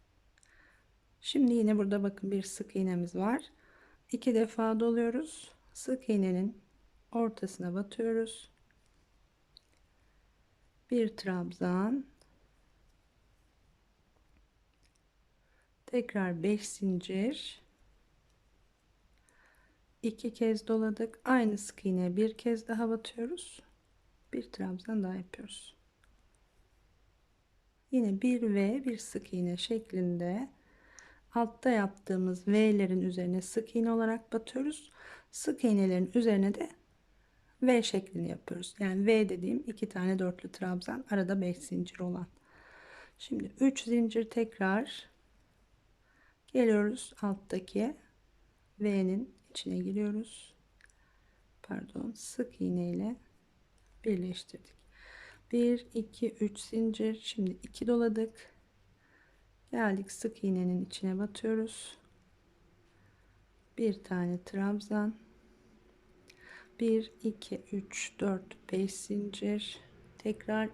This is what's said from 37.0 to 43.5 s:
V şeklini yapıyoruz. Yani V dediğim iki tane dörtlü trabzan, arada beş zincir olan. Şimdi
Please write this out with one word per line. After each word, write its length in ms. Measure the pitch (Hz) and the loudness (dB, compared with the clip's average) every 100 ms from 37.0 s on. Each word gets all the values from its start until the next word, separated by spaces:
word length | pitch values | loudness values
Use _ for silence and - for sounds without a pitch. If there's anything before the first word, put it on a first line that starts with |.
| _ _ _ _ _ - | _ _ _ _ _ 0
V 220 | 254 240 | 4 6
şeklini 460 | 226 196 190 170 170 | 4 0 -2 -4 -4
yapıyoruz. 460 | 170 - 175 180 - | -6 -8 -8 -8 -4
Yani 260 | 196 190 208 | -2 2 6
V 240 | 220 190 | 6 4
dediğim 340 | 180 185 240 269 | 0 -2 -2 -4
iki 220 | 220 214 | -6 -6
tane 300 | 185 185 190 | -2 0 2
dörtlü 320 | 180 180 180 | 0 -4 -10
trabzan, 540 | - 185 180 - 254 - | -6 -4 -4 -4 -8 -2
arada 320 | 202 180 196 | 0 2 0
beş 160 | 180 175 | 0 -4
zincir 420 | - 180 180 - | -4 -4 -4 -6
olan. 280 | 180 180 175 - _ - - - - - - - | -6 -6 -8 -14 _ -20 -20 -20 -20 -20 -20 -16
Şimdi 360 | - 220 196 | -8 -6 -6